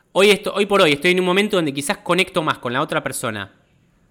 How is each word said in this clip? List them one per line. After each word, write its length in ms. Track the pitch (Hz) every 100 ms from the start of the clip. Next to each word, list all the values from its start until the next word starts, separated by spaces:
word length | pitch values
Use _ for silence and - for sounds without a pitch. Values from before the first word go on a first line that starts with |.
| _
Hoy 200 | - 208
esto-, 220 | 190 196
hoy 120 | - 196
por 160 | 202
hoy 100 | 170
estoy 200 | 143 180
en 80 | 180
un 60 | 180
momento 300 | 180 208 190
donde 180 | 156
quizás 260 | 139 - 196
conecto 440 | - 175 185 180
más 140 | 156 127
con 160 | 123
la 80 | 123
otra 220 | 151 160
persona 500 | 143 127 123 107 98 _ _ _ _ _ _